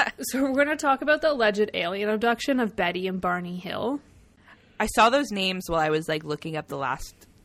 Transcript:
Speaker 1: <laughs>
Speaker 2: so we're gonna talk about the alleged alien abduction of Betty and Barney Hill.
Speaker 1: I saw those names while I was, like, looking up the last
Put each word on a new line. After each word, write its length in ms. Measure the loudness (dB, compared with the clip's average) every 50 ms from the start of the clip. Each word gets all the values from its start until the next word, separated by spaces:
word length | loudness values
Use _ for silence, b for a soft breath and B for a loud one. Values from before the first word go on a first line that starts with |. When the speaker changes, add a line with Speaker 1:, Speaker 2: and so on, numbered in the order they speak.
| 2 2
Speaker 1:
<laughs> 100 | -2 -4
Speaker 2:
so 220 | -6 -4 -2 0 0
we're 100 | 2 2 2 2
gonna 100 | 2 0 0
talk 240 | 2 2 0 2
about 200 | 2 2 2 2
the 100 | 2 2
alleged 400 | 2 4 2 2 4 2 0 0 0
alien 360 | -2 -2 -2 -2 -2 0 0
abduction 500 | 0 2 2 2 0 2 0 0 2 2
of 140 | 0 0 0 0
Betty 280 | 0 0 0 -2 -2 -4
and 120 | -4 -2
Barney 360 | -2 -2 -2 -2 -4 -6 -8 -8
Hill. 420 | -8 -8 -6 -4 -2 -2 -4 -4 -8 -12 -20 -20 -20 _ _ b b b b b b b _ -4
Speaker 1:
I 80 | -2 0
saw 220 | 4 4 6 6
those 200 | 6 4 2 0
names 340 | -2 -2 -2 -2 -2 -4 -4 -2
while 120 | 0 2
I 80 | 2 2
was, 180 | 2 0 0 -2
like, 160 | -4 -4 -4
looking 320 | -6 -6 -6 -6 -6 -6 -6
up 100 | -6 -8
the 100 | -8 -6
last 360 | -4 -4 -4 -6 -8 -12 -16 _ -20 -20 _ _ _